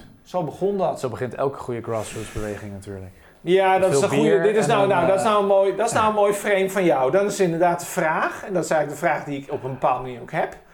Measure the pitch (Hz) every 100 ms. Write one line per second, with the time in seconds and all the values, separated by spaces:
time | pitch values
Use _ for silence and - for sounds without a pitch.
0 | - - - 180 147 - 190 202 160 -
1 | 127 107 123 - 139 - - 120 110 110
2 | 107 113 104 110 107 101 104 98 101 95
3 | 92 - - _ 165 190 190 185 185 139
4 | - 139 - 196 208 214 202 214 196 185
5 | 170 190 220 208 196 196 196 190 226 240
6 | 214 214 202 202 214 190 190 196 170 135
7 | 131 190 202 196 180 165 175 165 - 185
8 | 156 175 330 - 220 180 - 156 147 139
9 | 170 147 147 139 139 139 131 131 151 123
10 | 127 120 - 160 370 - -